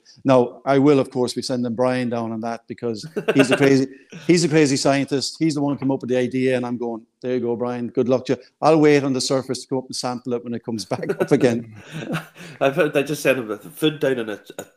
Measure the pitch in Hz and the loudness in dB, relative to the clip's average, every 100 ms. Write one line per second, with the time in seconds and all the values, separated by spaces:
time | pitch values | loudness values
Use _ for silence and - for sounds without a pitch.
0 | _ - - 127 120 - - 139 139 139 | _ -6 4 4 4 -2 0 2 6 4
1 | 127 127 123 127 120 127 123 113 127 127 | 2 -2 -4 -4 -4 -4 -4 0 0 0
2 | 123 117 113 113 117 117 - 117 120 107 | -2 -4 -6 -6 -8 -8 -12 -8 -6 -6
3 | - - 170 156 131 131 139 135 135 - | -8 -8 -2 2 4 6 6 4 2 -6
4 | _ 170 - 175 160 156 147 135 147 139 | _ -10 2 2 4 4 4 2 2 0
5 | 131 139 - - 160 147 143 139 135 135 | 0 -2 -4 -2 -2 0 -2 -2 -2 -2
6 | 131 127 123 131 127 127 123 120 120 113 | -2 -2 0 0 0 0 -2 -6 -6 -8
7 | 113 _ 127 127 120 117 120 123 120 135 | -12 _ -6 -4 -2 -4 -4 -6 -6 -2
8 | 120 131 127 127 - - 143 160 151 147 | 0 0 0 -4 -6 -2 2 6 6 4
9 | 139 131 - 135 127 127 - 135 127 120 | 2 -2 -2 -2 -2 -8 -6 -8 -6 -8
10 | 127 123 127 120 120 117 - 113 95 127 | -6 -8 -6 -8 -6 -10 -6 -8 -6 -6
11 | - 196 180 139 127 117 117 - - 160 | -4 -4 2 4 4 0 -6 -18 -16 -14
12 | 131 - - - - 143 139 139 151 151 | -8 -8 -10 -20 -16 -2 -2 2 0 0
13 | 139 147 143 131 110 107 90 - 156 151 | -2 -2 0 0 -2 -8 -10 -2 -2 0
14 | 143 127 110 101 - - - | -2 -2 -4 -10 -14 -16 -16